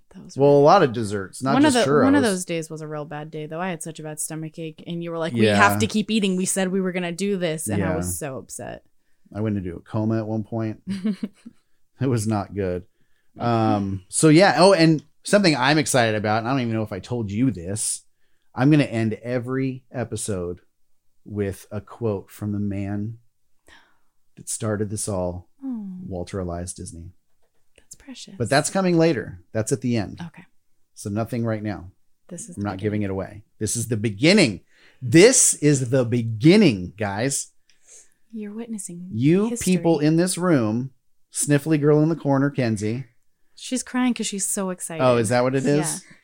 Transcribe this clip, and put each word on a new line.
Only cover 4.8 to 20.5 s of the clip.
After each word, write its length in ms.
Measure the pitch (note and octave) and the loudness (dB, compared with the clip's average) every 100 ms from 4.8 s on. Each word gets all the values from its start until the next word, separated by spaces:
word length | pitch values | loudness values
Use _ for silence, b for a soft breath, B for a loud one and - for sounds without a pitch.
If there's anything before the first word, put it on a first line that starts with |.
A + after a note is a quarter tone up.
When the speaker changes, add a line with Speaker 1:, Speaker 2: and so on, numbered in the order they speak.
| - | -10
Speaker 1:
and 160 | E3+ | -8
you 80 | E3+ | -6
were 80 | E3 | -4
like, 140 | D#3+ | -4
"We 140 | A#2 G#2+ | 2 2
Speaker 2:
Yeah. 100 | G2+ | 6
Speaker 1:
have 220 | G2+ G2+ | 4 4
to 80 | A3 | 0
keep 240 | A3 G#3 | -2 0
eating. 260 | A3 G3 F#3 | 0 0 -2
We 80 | |
said 260 | F#3 F#3+ F#3 | -2 -2 -2
we 100 | F#3+ | -2
were 100 | F#3 | -4
gonna 200 | F3+ F3 | -4 -6
do 260 | E3+ G3+ G3 | -6 -4 -2
this," 300 | F3 D#3+ - | -4 -4 -4
and 140 | G#2 | -2
I 60 | F#2+ | -2
Speaker 2:
Yeah. 60 | F2+ | -2
Speaker 1:
was 220 | F2+ F#2 | -4 -6
so 180 | D3+ B2+ | -8 -10
upset. 480 | - - - A#1 _ _ _ _ _ | -14 -14 -14 -14 _ _ _ _ _
Speaker 2:
I 60 | G2+ | -6
went 160 | A2 G2+ | -2 -2
into 200 | F2+ E2+ | -4 -10
a 40 | |
coma 380 | - A2+ A2 A2 | -8 -4 0 -2
at 80 | G#2+ | -2
one 160 | A2 | -6
point. 380 | G#2 A2+ A2 G#2+ - | -6 -6 -6 -8 -10
Speaker 1:
<laughs> 1120 | G3 G3+ F#3+ G3+ _ - _ _ _ _ _ | -6 -6 -6 -10 _ -20 _ _ _ _ _
Speaker 2:
It 60 | C3+ | -2
was 180 | A#2+ G#2 | 0 0
not 280 | G#2+ F#2 | -2 -4
good. 300 | F#2+ F#2+ F2+ F#2 _ _ _ _ - | -4 -4 -4 -8 _ _ _ _ -6
Um, 640 | A#2 A#2 A2+ G#2 G2 G2 - | -2 2 2 0 -2 -6 -6
so 200 | - D#3 | 2 6
yeah. 260 | D#3 F#3+ C3+ | 8 6 6
Oh, 140 | F#3 | 6
and 300 | F3+ E3 D#3 - _ | 8 6 4 -2 _
something 300 | - G#3 F#3+ C3+ | 0 4 4 2
I'm 220 | C3 D#3 | 2 2
excited 360 | C#3 C3 A2+ | 2 2 2
about, 240 | G#2+ G#2+ G#2+ | 0 0 -2
and 100 | A2+ | 0
I 20 | |
don't 80 | C3+ | -2
even 100 | A#2+ | -2
know 80 | A2 | -2
if 100 | G#2+ | -4
I 60 | G2 | -8
told 300 | - A#2+ G#2 | -6 -6 -4
you 200 | G2+ C3 | 0 0
this, 520 | F2+ E2+ G#2+ - - _ _ _ _ _ | 0 -8 -6 -4 -6 _ _ _ _ _
I'm 160 | - C3+ | 0 4
gonna 140 | D3+ | 4
end 300 | A2+ A2+ A2+ | 2 0 -2
every 720 | G#2+ A#2+ B2+ A#2+ C3 C3+ B2+ _ | -4 -6 -6 -4 -4 -4 -6 _
episode 680 | C3 A2+ G#2+ - F#2+ F2 | -8 -8 -6 -6 -6 -6